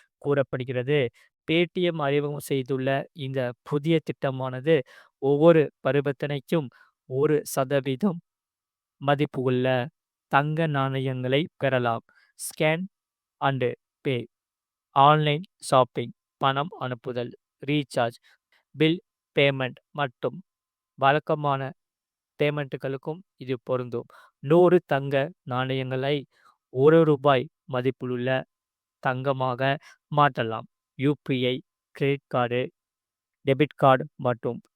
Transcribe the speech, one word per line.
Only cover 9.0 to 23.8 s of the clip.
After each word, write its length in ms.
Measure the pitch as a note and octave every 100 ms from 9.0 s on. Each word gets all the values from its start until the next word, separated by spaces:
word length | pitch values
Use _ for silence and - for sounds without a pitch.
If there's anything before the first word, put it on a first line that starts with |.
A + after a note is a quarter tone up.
மதிப்பு 380 | C#3 C#3+ D3 C3+
உள்ள 240 | B2+ B2 B2+ B2+ B2+ - _ _ _
தங்க 360 | C#3 D3 D#3 D#3+
நாணயங்களை 760 | C#3+ C3+ C3+ C3 B2+ B2+ C#3 - -
பெறலாம். 460 | C3+ C3 A#2+ A2+ - _ _ -
Scan 400 | - - D#3 E3 F#3+ _ _ _ _ _
and 220 | C#3+ C3 B2 B2 _ _
pay, 200 | D3 B2 A2 _ _ _ _ _ _ C#3
ஆன்லைன் 480 | C#3 D#3 D3+ D3 G3 _
ஷாப்பிங், 500 | - C3 B2+ - A#2+ - _ _
பணம் 340 | C#3 C3+ E3 -
அனுப்புதல், 520 | B2+ B2 C3 B2 B2 - _ _
ரீசார்ஜ், 540 | B2+ D3 C3+ C3+ A#2 - _ _ _ _ _ C3+
பில் 240 | D#3 F3 - _ _ -
பேமெண்ட் 440 | C#3 C3+ B2+ - _
மற்றும் 460 | D3 C#3 - B2+ D#3 - _ _ _ _ -
வழக்கமான 640 | C3+ D3+ - D#3 D3 C3+ C3+ - _ _ _ _ _ -
பேமெண்ட்டுகளுக்கும் 800 | D3 D3 C3+ C#3+ C3+ C3+ D#3+ E3 - _
இது 180 | C3 B2+
பொருந்தும். 440 | - B2+